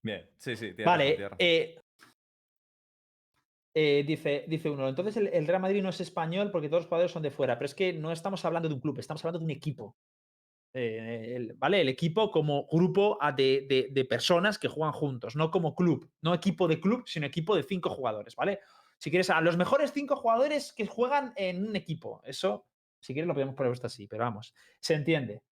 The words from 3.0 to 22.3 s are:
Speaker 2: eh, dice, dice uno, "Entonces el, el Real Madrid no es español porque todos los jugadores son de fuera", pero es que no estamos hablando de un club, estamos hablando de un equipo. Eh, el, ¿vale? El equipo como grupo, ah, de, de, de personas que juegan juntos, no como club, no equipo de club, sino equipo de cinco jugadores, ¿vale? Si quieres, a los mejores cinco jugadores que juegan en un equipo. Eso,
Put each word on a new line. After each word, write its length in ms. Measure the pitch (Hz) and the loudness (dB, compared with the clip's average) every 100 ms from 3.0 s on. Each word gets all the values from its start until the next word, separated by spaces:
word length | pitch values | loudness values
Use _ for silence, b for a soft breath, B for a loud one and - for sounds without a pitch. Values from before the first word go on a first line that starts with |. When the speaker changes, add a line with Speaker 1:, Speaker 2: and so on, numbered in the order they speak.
| _ _ _ _ _ _ _ | _ _ _ _ _ _ _
Speaker 2:
eh, 300 | 160 156 143 143 | 2 4 4 2
dice, 380 | 151 151 143 - | -2 0 -2 -2
dice 220 | 160 160 | -4 -4
uno, 180 | 143 135 | -2 -2
"Entonces 280 | 135 196 220 | -2 -2 -2
el, 100 | 202 | 0
el 180 | 175 156 | 0 2
Real 140 | 185 | 0
Madrid 220 | 185 202 | 2 0
no 80 | 190 | -2
es 100 | 165 | -4
español 500 | 175 - 165 180 202 | -6 -4 -2 -2 0
porque 180 | 180 151 | -2 0
todos 140 | 170 | 0
los 60 | 165 | 0
jugadores 240 | 170 175 | 0 0
son 100 | 170 | 0
de 80 | 151 | -6
fuera", 260 | - 131 120 | -2 0 0
pero 80 | 143 | -4
es 80 | |
que 180 | - 185 | -2 -2
no 180 | 165 156 | -2 -6
estamos 340 | 165 190 190 | -4 -6 -4
hablando 240 | 170 170 165 | -2 0 -2
de 60 | |
un 60 | 139 | -2
club, 180 | 151 123 | -4 -6
estamos 240 | 110 151 | -8 -6
hablando 140 | 165 170 | -6 -4
de 40 | |
un 60 | 165 | -4
equipo. 460 | 143 - 127 104 _ _ _ _ _ _ _ _ | -4 -6 -8 -12 _ _ _ _ _ _ _ _
Eh, 600 | 131 117 110 113 117 113 127 | -4 -4 -4 -8 -8 -6 -6
el, 180 | 113 - | -8 -2
¿vale? 240 | 139 196 | 2 4
El 80 | 139 | 4
equipo 420 | 131 170 170 214 | 2 0 2 2
como 360 | 165 151 143 143 | 2 2 0 2
grupo, 460 | 160 180 185 202 208 | 4 4 6 4 4
ah, 120 | 147 | 0
de, 340 | 139 135 135 135 | 4 4 4 4
de, 200 | 131 117 | 2 2
de 140 | 135 | 0
personas 540 | 131 120 - 175 196 202 | 2 0 4 4 4 0
que 100 | 151 | -4
juegan 240 | - 156 | -2 -4
juntos, 420 | - 147 127 110 | -2 -4 -4 -6
no 160 | 139 160 | 0 0
como 240 | 160 160 | 2 0
club, 360 | - 180 147 - _ | 2 2 2 -2 _
no 120 | 156 | 0
equipo 340 | 175 196 165 180 | 2 0 2 2
de 120 | 160 | 2
club, 220 | 190 247 - | 2 0 -4
sino 200 | 165 143 | -6 -4
equipo 300 | 170 160 196 | -4 0 0
de 60 | |
cinco 260 | 139 185 165 | 2 -4 -4
jugadores, 440 | 120 127 107 107 - | -4 -4 -4 -10 -4
¿vale? 240 | 160 202 B B B B | -2 -2 B B B B
Si 120 | - | -2
quieres, 200 | 180 180 | 0 2
a 100 | 160 | 4
los 160 | 160 170 | 4 2
mejores 360 | 180 277 285 | 2 2 2
cinco 240 | 285 285 269 | -2 -4 -2
jugadores 560 | 233 226 285 294 277 | 2 2 2 0 -4
que 120 | - 202 | -8 -8
juegan 460 | - 247 285 262 - | -2 0 0 -2 -4
en 300 | 190 180 214 | -4 -4 -4
un 80 | 202 | -6
equipo. 440 | - 156 107 104 | -6 -8 -8 -14
Eso, 420 | - | -14